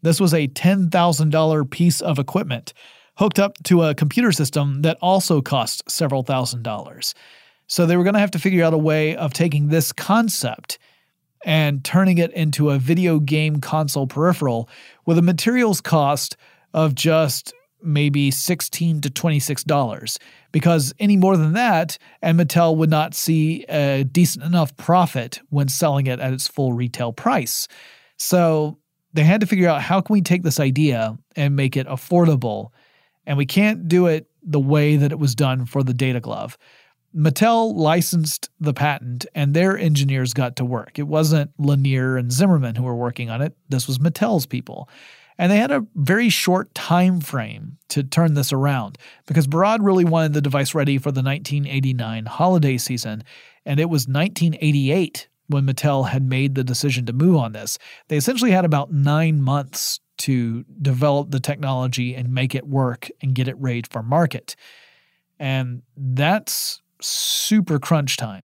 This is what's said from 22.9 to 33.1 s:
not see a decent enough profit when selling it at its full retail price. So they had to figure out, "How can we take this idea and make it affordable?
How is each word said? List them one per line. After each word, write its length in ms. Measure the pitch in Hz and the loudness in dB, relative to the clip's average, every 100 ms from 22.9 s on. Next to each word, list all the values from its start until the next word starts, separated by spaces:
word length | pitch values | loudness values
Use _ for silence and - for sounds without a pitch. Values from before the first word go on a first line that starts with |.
not 240 | 156 160 | 2 0
see 500 | - - 160 156 165 | -4 0 2 2 -2
a 400 | - 156 143 135 | -4 -2 0 0
decent 400 | 135 165 175 - | 0 4 2 2
enough 320 | 143 175 151 - | 0 0 0 -4
profit 640 | - 175 170 131 113 - _ | 2 2 4 -2 -8 -12 _
when 180 | 143 139 | -2 0
selling 380 | 135 165 139 131 | 0 0 2 0
it 140 | 127 | -2
at 120 | 131 | -4
its 140 | 131 - | -4 -6
full 260 | - 135 | -2 -2
retail 400 | 120 123 - 120 | 0 -4 -4 -8
price. 540 | - - 254 120 - - - - - _ _ | -4 -2 0 -2 -6 -8 -14 -20 -20 _ _
So 600 | - 180 170 156 151 156 _ _ _ | -2 2 2 2 -2 -6 _ _ _
they 120 | 156 | 2
had 160 | 151 208 | 4 4
to 60 | 202 | 2
figure 200 | 196 175 | 2 2
out, 140 | 147 | 2
"How 180 | - 190 | 0 -2
can 140 | - | 2
we 80 | 214 | 0
take 220 | 170 180 | 2 0
this 160 | 175 139 | 0 0
idea 580 | 139 131 156 120 110 113 _ | 0 2 0 0 -4 -6 _
and 220 | - 143 139 | -4 -2 0
make 200 | 135 135 | 0 -2
it 120 | 131 | -6
affordable? 800 | 131 - 175 170 143 117 104 110 _ _ _ _ | -8 0 4 4 2 -2 -8 -10 _ _ _ _